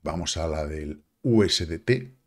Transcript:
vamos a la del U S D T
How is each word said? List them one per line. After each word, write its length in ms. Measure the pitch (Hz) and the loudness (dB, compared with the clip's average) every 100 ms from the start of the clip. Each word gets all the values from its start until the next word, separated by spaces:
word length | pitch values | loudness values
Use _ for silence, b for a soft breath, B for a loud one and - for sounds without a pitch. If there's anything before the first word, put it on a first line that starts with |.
vamos 340 | 78 82 80 - | -4 -4 -4 -4
a 100 | 80 | -2
la 200 | 76 76 | -2 -4
del 360 | 76 76 76 _ _ | -6 -8 -10 _ _
U 200 | 135 113 | 2 4
S 240 | 98 - 82 | 4 2 -2
D 120 | 80 | -6
T 360 | - 127 - _ | 0 0 -2 _